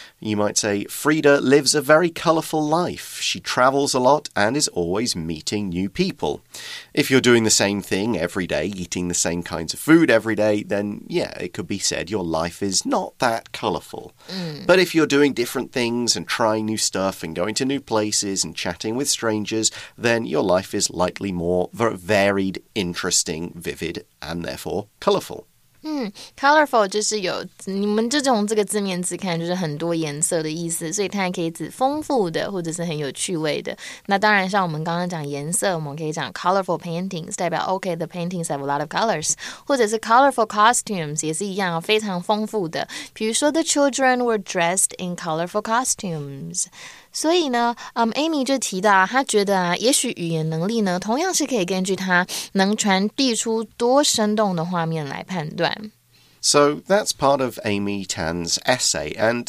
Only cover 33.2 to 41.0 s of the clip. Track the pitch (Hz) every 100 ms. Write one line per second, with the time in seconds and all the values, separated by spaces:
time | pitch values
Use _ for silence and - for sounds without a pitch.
33.2 | - 165 156 143 - - - - - 196
34.2 | 214 202 185 202 175 151 165 170 180 170
35.2 | 143 143 147 175 202 170 147 147 156 160
36.2 | 127 - 180 196 185 165 175 170 190 175
37.2 | - - 175 160 - 190 190 165 156 180
38.2 | 170 180 165 143 139 143 147 175 226 160
39.2 | - - - - - 277 214 220 214 240
40.2 | 277 254 214 208 214 247 - 190